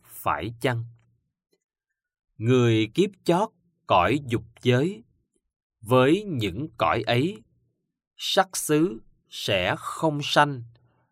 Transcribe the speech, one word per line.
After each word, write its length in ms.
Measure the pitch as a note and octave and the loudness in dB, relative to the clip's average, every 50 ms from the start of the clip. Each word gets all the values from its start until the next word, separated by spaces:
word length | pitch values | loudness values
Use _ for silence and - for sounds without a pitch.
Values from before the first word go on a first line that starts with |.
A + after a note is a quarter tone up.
| _ | _
phải 500 | _ - - - F#2 D#2 D2 E2 A2+ A#2 - | _ -16 -8 -4 -4 -4 -4 -4 -8 -8 -4
chăng? 240 | - C3 B2 A#2 A#2 A#2 - _ _ _ _ _ _ _ _ _ _ _ _ _ _ _ _ _ _ _ _ _ _ _ _ _ _ _ _ - | -4 -4 -4 -4 -6 -10 -14 _ _ _ _ _ _ _ _ _ _ _ _ _ _ _ _ _ _ _ _ _ _ _ _ _ _ _ _ -6
Người 540 | G#2+ A#2 C3 B2+ A#2+ A#2 A2+ A2 A2 A2 - | 0 2 4 4 4 4 4 2 0 0 0
kiếp 160 | D#3+ F#3+ G#3 - _ - | 0 0 0 0 _ -2
chót 260 | - - F3 - - _ _ _ _ _ _ _ - | 0 0 0 0 -2 _ _ _ _ _ _ _ 2
cõi 320 | A2 F#2 F2 F#2+ C3 D#3 D3 A#2+ | 2 4 4 4 2 -2 -2 -4
dục 160 | A2+ C3+ - - _ _ | -4 -4 -6 -6 _ _
giới, 420 | - A#2+ B2 B2 D3 F#3 G#3 A3 - _ _ _ _ _ _ _ _ _ _ _ _ _ _ _ | 0 2 2 2 2 0 -4 -8 -16 _ _ _ _ _ _ _ _ _ _ _ _ _ _ _
với 420 | A2 G2+ B2 B2+ B2+ C#3 E3 G3+ G#3+ | -4 2 4 4 4 4 4 2 0
những 440 | G3+ D#3+ A#2+ G#2+ F#2+ E2 G#2+ D3+ D#3 - - | -4 -6 -4 -4 -4 -6 -6 -10 -8 -4 -2
cõi 240 | F#2 D#2+ E2 A2+ | 0 0 0 0
ấy, 420 | - - A#2+ B2 C#3+ F#3 G#3+ A3 - _ _ _ _ _ _ _ _ _ _ _ _ _ _ | 0 0 0 0 0 -2 -4 -8 -16 _ _ _ _ _ _ _ _ _ _ _ _ _ _
sắc 420 | - - - - G3 F#3+ F#3+ - - | -12 -8 -4 0 0 0 0 -2 -8
xứ 440 | - - D3+ D3+ D#3+ G3 A3 A3+ - _ _ _ _ _ | -2 0 2 2 2 0 -2 -6 -16 _ _ _ _ _
sẽ 460 | - - - - G#2 F#2 F2+ G2 C#3 E3 | -16 -10 -4 -2 -2 0 0 0 -2 -4
không 400 | - - - - - D#3+ D3 D3 C#3+ | -6 -10 -8 -4 -2 -2 -2 -2 -4
sanh, 400 | - - D#3 D3 D3 C#3 B2 A#2 - - _ _ _ _ _ _ _ | 0 2 2 2 2 0 -8 -12 -16 -20 _ _ _ _ _ _ _